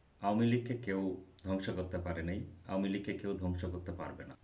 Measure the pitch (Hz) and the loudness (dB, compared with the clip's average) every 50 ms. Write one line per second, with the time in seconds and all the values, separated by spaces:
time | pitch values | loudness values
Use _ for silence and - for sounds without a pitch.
0 | - - - - - 101 107 110 117 120 120 123 117 - 120 117 - 101 95 95 | -20 -20 -10 -2 0 2 4 6 6 6 6 4 2 2 -2 -2 0 0 0 2
1 | 95 95 92 92 - - - - - 95 95 95 - - 92 90 90 85 - 87 | 2 0 -2 -2 -6 -14 -16 -8 -2 0 0 0 0 0 -2 -2 -2 -2 -2 -4
2 | 85 90 82 85 82 85 92 104 - - - - - - 95 95 98 98 98 98 | -2 -2 -2 -2 0 -2 -2 -2 -4 -6 -10 -14 -8 -2 0 2 2 2 2 0
3 | 98 107 98 - - 101 98 95 95 90 87 87 90 90 87 87 - - 85 82 | 0 -2 -4 -2 -2 -2 -2 0 0 0 0 0 0 -2 -4 -4 -6 -6 -6 -6
4 | 76 73 - - - - - - | -6 -8 -8 -10 -12 -14 -12 -8